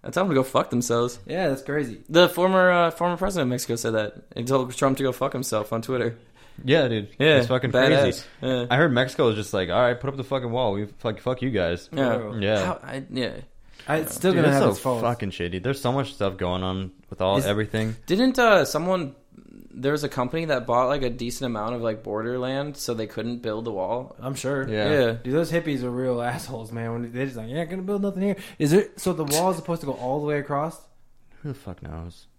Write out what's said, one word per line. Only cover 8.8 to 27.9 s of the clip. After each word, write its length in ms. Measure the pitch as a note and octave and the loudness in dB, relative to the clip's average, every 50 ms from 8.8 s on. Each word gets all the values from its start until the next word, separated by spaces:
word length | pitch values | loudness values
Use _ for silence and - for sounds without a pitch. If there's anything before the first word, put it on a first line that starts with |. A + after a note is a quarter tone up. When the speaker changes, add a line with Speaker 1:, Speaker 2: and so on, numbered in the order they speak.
| D#3+ E3 | 4 4
Speaker 3:
Mexico 360 | B2+ A#2+ C3 C3 - - D3 A#2+ | 4 2 2 0 2 2 4 4
was 80 | G#2+ | 4
just 180 | G#2 G#2 - - | 2 -4 -2 -2
like, 160 | G2+ F#2 E2+ | -2 0 2
"All 100 | E2+ G#2+ | 2 4
right, 180 | B2 A#2+ A#2+ B2 | 4 4 2 0
put 100 | - C#3 | -4 -6
up 80 | C#3 C3+ | -6 -6
the 60 | B2 | -6
fucking 280 | - C3+ C3+ B2 A#2+ | -4 -4 -4 -4 -2
wall. 220 | A2+ B2+ B2+ A2 G2 | -2 0 0 0 0
We, 120 | G2+ G#2 | -2 -4
fuck, 340 | G2+ - - - A#2+ G#2+ - | -6 -10 -6 -6 -6 -6 -4
fuck 220 | - B2 B2+ B2+ | -4 -4 -4 -2
you 80 | B2 C3+ | -2 -2
guys." 380 | B2 G2+ F2+ E2 F2 F2 - - | 0 0 0 0 0 -2 -6 -8
Speaker 1:
Yeah. 260 | - D#3 C#3 B2 A2+ A#2+ | -4 -2 0 0 0 0
Speaker 2:
Bro. 180 | A2+ G#2 A#2+ A2+ | -2 -6 -4 -2
Speaker 3:
Yeah. 260 | G2+ G2+ G#2+ G#2 F#2 | 0 2 2 2 2
Speaker 1:
How, 140 | F#3 F3 - - | 0 -2 -6 -8
I, 200 | - - C3+ C3+ - | -10 -10 -10 -10 -8
yeah. 220 | - - B2 - - - - - - - - - - - - - | -6 -4 -4 -4 -6 -10 -16 -18 -20 -20 -20 -20 -20 -20 -4 -2
Speaker 2:
I, 100 | D3 D#3 | -2 -2
it's 180 | D#3 D#3 - | -2 -4 -6
still 160 | - - F#3 F3+ | 0 2 2 4
Speaker 3:
Dude, 100 | F3 D#3+ | 6 6
Speaker 2:
gonna 40 | D3 | 6
Speaker 3:
it's 60 | C#3 | 6
Speaker 2:
have 80 | C#3 - | 6 4
Speaker 3:
so 40 | C3 | 4
Speaker 2:
its 80 | G2 G2+ | 2 2
faults. 220 | - C3 B2+ A#2 | -2 -2 -2 0
Speaker 3:
fucking 300 | A2+ A#2 A#2+ A#2 G#2+ G2 | 0 0 0 -2 -4 -8
shitty. 320 | F#2 - F2 F2 F2 F#2 F2 | -4 -4 -6 -4 -4 -4 -2
There's 180 | B2 C3 - | -2 -4 0
so 100 | - B2 | 0 0
much 220 | B2+ C#3 C3+ - - | 0 0 -2 -4 -4
stuff 240 | - G#2 G2 F#2 F#2+ | -2 -2 -2 -2 -2
going 240 | F#2+ F2 F2+ F#2 F#2 | -2 -2 -2 -2 -2
on 280 | F#2 F#2 F#2+ F#2+ F2+ - _ - - | -2 -2 -4 -4 -6 -10 _ -18 -18
with 120 | - - | -6 -2
all 160 | F#2 F#2 G2 G2+ | 0 2 2 2
Speaker 2:
Is 80 | C3+ G2 | 2 2
Speaker 3:
everything. 480 | G2+ G#2 G#2+ G#2 - A2 A2 A2 A2 - - | 0 0 0 -2 -2 -2 -2 -2 -4 -8 -2
Speaker 1:
Didn't, 320 | - E3+ G3 B3 C4 B3+ B3+ | -2 2 4 4 2 4 4
uh, 260 | B3 A3+ G#3 F3+ C#3 | 6 6 6 6 4
someone, 500 | - - D#3 E3 F3+ F#3+ F3+ E3 C3+ - - _ _ - - - G1+ - - - - - | 2 0 -2 0 0 0 -2 -2 -6 -10 -14 _ _ -20 -20 -20 -20 -20 -20 -20 -18 -14
there 180 | - B2 C#3 D3 | -4 -2 0 0
was 100 | D3+ D3 | 0 -2
a 60 | C#3 | -4
company 360 | - C3+ B2 B2+ - E3 E3 | -2 -2 -2 -2 -2 -4 -2
that 220 | D#3+ C#3+ B2+ A#2 B2 | 0 -2 -2 0 2
bought, 200 | A#2+ B2 B2+ B2 | 2 4 4 4
like, 140 | C#3+ D3 | 2 0
a 80 | C3 B2 | 0 -2
decent 380 | A#2 B2+ A#2+ A#2+ A#2+ - C3+ B2 | -2 -4 -6 -8 -6 -6 -4 -4
amount 260 | A#2 G#2+ G#2 A2+ B2 | -4 -2 -4 -4 -4
of, 80 | A#2+ | -2
like, 220 | A2+ A2+ A2 G#2 A2+ | -2 -2 -2 -4 -6
borderland 720 | G#2 G#2 G#2+ A2 A#2 B2 B2+ B2+ B2+ C3+ C#3 C#3+ D3+ C#3 - | -4 -4 -4 -2 -2 -4 -4 -4 -2 -2 -4 -4 -6 -8 -8
so 160 | - - A#2+ | -6 -6 -4
they 140 | A2+ A2 G#2+ | -4 -4 -6
couldn't 300 | - - A2 A#2 A#2+ A#2+ | -6 -6 -6 -6 -6 -6
build 260 | A#2+ A2 G#2+ A2 A2+ | -4 -6 -4 -4 -4
the 60 | A#2+ | -6
wall? 440 | G#2 F#2+ F#2 F#2 A2+ B2 C3 - - - | -4 -4 -2 -2 -4 -4 -6 -10 -14 -10
Speaker 2:
I'm 160 | A2+ C3 C#3 | -8 -8 -8
sure. 340 | - - B2+ C#3+ C#3 C3 A#2 | -4 -4 -2 -2 -2 -2 -2
Speaker 3:
Yeah. 200 | A2 G#2+ G#2+ G#2 | -2 0 2 2
Speaker 1:
Yeah. 200 | D3+ C#3+ B2+ A#2 A2+ | 4 4 4 2 2
Speaker 2:
Dude, 200 | A#2 - - C3 | -2 -4 0 0
those 180 | D#3+ E3+ - | 0 0 2
hippies 300 | D#3+ E3+ D#3+ D#3+ C#3+ B2+ | 0 -2 0 0 -2 -2
are 80 | B2 B2 | -2 -4
real 320 | A#2+ B2 C3 B2+ B2 A#2+ | -2 -2 0 0 0 0
assholes, 500 | A#2+ A#2+ B2 - - - C3+ A2+ A2+ A2 | 0 -2 -4 -4 -8 -8 -10 -10 -10 -10
man. 200 | A#2 A#2 A#2 A#2 A#2 | -8 -6 -6 -4 -4
When 180 | A#2+ A#2+ A#2 | -6 -6 -6
they 140 | A#2+ B2 C3+ | -4 -4 -6
just 120 | C#3 B2 A#2 | -4 -6 -8
like, 120 | G#2+ A2+ | -10 -6
"Yeah, 160 | B2+ D#3 E3+ | -6 -6 -6
gonna 160 | D#3 F3+ F#3 | -4 -6 -8
build 220 | F#3 F#3+ | -4 -4